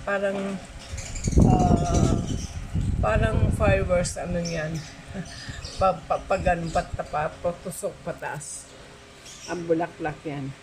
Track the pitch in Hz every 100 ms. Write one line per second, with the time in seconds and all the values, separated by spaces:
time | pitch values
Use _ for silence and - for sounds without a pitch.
0 | - 202 202 196 196 190 - - - -
1 | - - - - - - 719 - 698 -
2 | - - - - - - - - - -
3 | 214 220 220 214 202 - 214 190 190 175
4 | 175 - 143 175 170 165 151 160 - -
5 | - 196 - - - - - - 190 175
6 | - 165 - 190 175 175 165 170 175 -
7 | 175 151 156 - 175 175 196 - 190 -
8 | - - 143 139 - - - - - -
9 | - - - - - 175 170 165 170 -
10 | 160 151 160 143 135 139